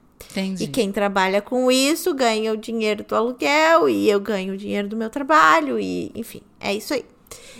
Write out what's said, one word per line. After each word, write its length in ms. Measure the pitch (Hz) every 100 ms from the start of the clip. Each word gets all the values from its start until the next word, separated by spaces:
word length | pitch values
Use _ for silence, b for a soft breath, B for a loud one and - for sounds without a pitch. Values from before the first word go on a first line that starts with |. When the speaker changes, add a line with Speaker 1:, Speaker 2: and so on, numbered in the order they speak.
| _ - -
Speaker 1:
Entendi. 340 | 196 190 185
Speaker 2:
E 40 | 214
quem 240 | 190 196
trabalha 500 | 196 202 196 185 196
com 280 | 202 247 254
isso 420 | 254 269 330 370
ganha 380 | 277 240 220 220
o 40 | 220
dinheiro 460 | 220 226 214 208
do 100 | 208 214
aluguel 720 | 233 254 285 294 320 330 311
e 200 | 302 208
eu 120 | 202
ganho 340 | 202 202 190
o 20 | 190
dinheiro 300 | 202 202 202
do 80 | 220
meu 140 | 220
trabalho 680 | 277 269 311 320 320 294 226
e, 340 | 196 180 -
enfim, 260 | - 233 - - _
é 120 | -
isso 220 | 202 -
aí. 100 | 294 - _ _ B B